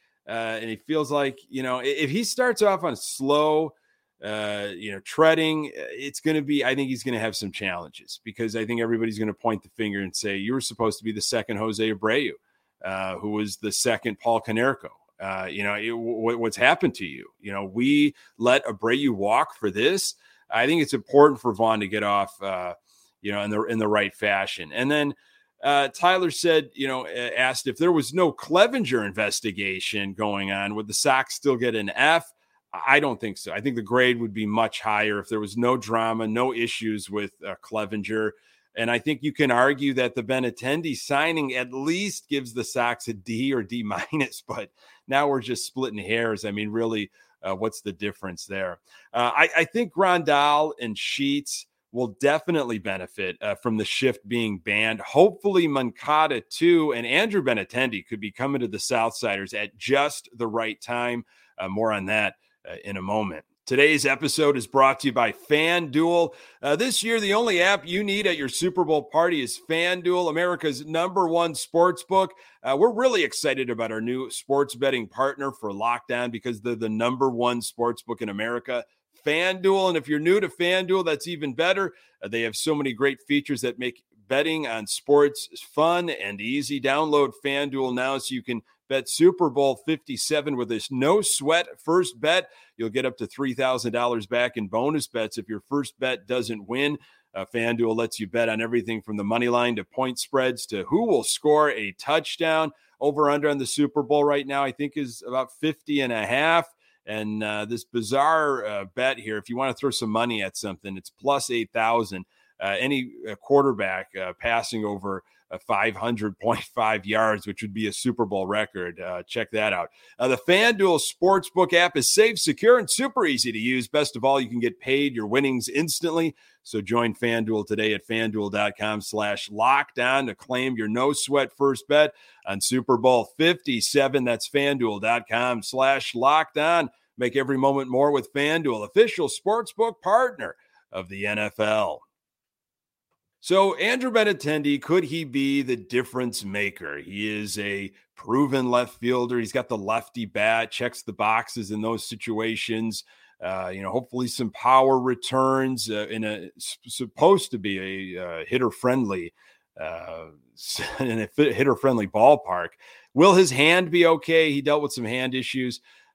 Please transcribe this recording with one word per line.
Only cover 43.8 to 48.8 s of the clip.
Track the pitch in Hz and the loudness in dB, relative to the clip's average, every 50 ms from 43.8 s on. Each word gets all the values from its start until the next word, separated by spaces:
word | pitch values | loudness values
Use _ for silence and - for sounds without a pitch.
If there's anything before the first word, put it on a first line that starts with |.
| 110 | -6
minus, | 104 95 87 - - 156 151 135 127 - - | -4 -6 -6 -6 -4 -2 -2 -2 -4 -6 -10
<laughs> | - | -12
but | - 110 113 101 - _ _ _ - - _ _ | -10 -10 -10 -10 -12 _ _ _ -20 -20 _ _
now | - 135 139 147 | -2 0 2 2
we're | 143 139 131 | 2 0 0
just | 110 120 120 - - | -2 -4 -6 -6 -8
splitting | - - 131 131 117 104 104 | -8 -6 -4 -4 -4 -4 -6
hairs. | 90 101 113 117 117 113 107 95 - | -4 -2 0 0 0 0 -2 -4 -6
I | 104 | -6
mean, | 101 104 107 104 | -4 -4 -4 -2
really, | 107 113 117 113 113 107 101 - _ _ _ _ _ _ | -2 -2 -2 0 -2 -4 -6 -8 _ _ _ _ _ _
uh, | - 95 95 | -6 -6 -4
what's | 92 110 113 - - | -2 -4 -4 -6 -6
the | - 104 90 | -10 -10 -8
difference | - 104 101 98 _ - 95 87 - - | -6 -8 -8 -8 _ -12 -12 -12 -12 -12
there? | - 98 95 95 90 87 - | -10 -6 -6 -6 -6 -8 -10